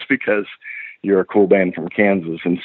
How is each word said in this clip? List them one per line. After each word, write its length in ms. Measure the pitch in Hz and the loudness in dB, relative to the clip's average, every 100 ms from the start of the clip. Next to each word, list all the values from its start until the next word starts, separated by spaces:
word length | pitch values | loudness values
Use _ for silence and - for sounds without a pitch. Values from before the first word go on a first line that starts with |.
| - | -4
because 380 | 131 - 107 98 - - - - - | -4 0 -2 -2 -12 -18 -16 -16 -8
you're 180 | 98 95 | 0 0
a 60 | 92 | 2
cool 220 | 104 95 | 2 4
band 260 | 98 90 | 4 2
from 160 | 82 85 | -2 -6
Kansas. 520 | - 104 98 82 82 | 0 2 2 -2 -6
And 160 | 87 87 | -2 -2